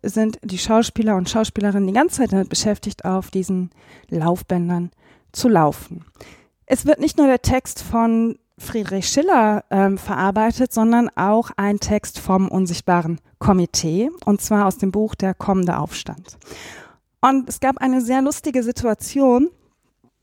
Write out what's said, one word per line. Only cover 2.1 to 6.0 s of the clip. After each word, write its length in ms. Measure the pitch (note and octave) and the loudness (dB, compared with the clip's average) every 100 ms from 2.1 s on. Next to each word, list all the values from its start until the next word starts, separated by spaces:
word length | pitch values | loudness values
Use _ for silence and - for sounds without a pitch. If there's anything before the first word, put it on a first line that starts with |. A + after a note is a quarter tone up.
| - | 0
Zeit 160 | A#3+ | 0
damit 160 | F#3+ F#3 | 0 -2
beschäftigt, 560 | - G#3+ G#3 G#3 - | -2 -2 -2 -6 -8
auf 260 | F#3 F#3+ - | -4 -4 -4
diesen 400 | F#3+ F#3 F#3 F3+ _ _ - _ | -4 -2 -4 -6 _ _ -20 _
Laufbändern 800 | E3 D#3+ F3 - F3+ F3 F3 F3 - _ _ _ | -2 0 -2 -2 -2 0 -2 -4 -10 _ _ _
zu 180 | - B3 | 0 4
laufen. 560 | F#3 D3+ - - E3+ | 4 4 0 -10 -18